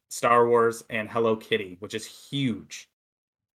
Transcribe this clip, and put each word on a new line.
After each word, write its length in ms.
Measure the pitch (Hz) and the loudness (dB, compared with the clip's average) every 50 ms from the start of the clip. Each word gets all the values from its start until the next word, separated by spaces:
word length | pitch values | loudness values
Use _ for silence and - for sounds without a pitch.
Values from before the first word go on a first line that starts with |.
| _ - | _ -18
Star 400 | - - - 120 120 120 117 120 | -8 -2 2 4 6 6 6 6
Wars, 360 | 120 117 117 117 113 113 - - | 6 4 4 2 0 -4 -10 -8
and 220 | 120 113 107 101 | -6 -6 -6 -4
Hello 260 | 107 117 117 113 110 | -2 0 0 2 0
Kitty, 400 | 107 - - 113 107 101 90 90 87 | 0 -2 -4 -4 -4 -4 -6 -14 -14
which 120 | 104 95 - | -14 -10 -10
is 140 | 110 - | -10 -10
huge. 800 | - - - - - 135 139 139 123 104 92 - - - - - _ _ _ _ _ _ _ _ _ _ _ _ _ _ | -12 -18 -20 -16 -10 -6 -4 -2 -2 -4 -6 -10 -16 -18 -20 -20 _ _ _ _ _ _ _ _ _ _ _ _ _ _